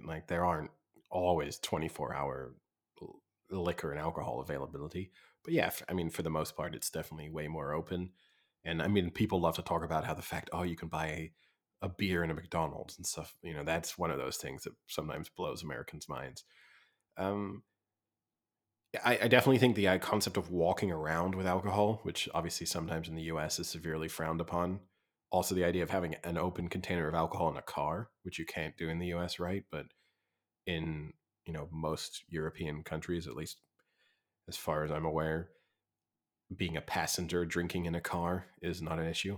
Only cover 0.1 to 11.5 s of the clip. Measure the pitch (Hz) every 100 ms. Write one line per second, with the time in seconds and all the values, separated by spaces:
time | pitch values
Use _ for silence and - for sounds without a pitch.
0.1 | 80 - 85 90 80 78 - _ - _
1.1 | 92 90 85 71 - - 80 80 - 71
2.1 | 67 69 65 65 - _ _ _ _ -
3.1 | - _ _ - 190 87 85 78 73 156
4.1 | - - 58 - 71 67 69 76 90 98
5.1 | - - _ - 165 85 - - 90 82
6.1 | - 82 78 76 - 82 - - 80 -
7.1 | 78 76 80 76 80 71 76 82 90 90
8.1 | - _ _ _ _ 82 82 82 101 85
9.1 | - 107 92 85 80 - 85 80 80 -
10.1 | 78 - - - 85 90 85 82 80 80
11.1 | 78 82 - _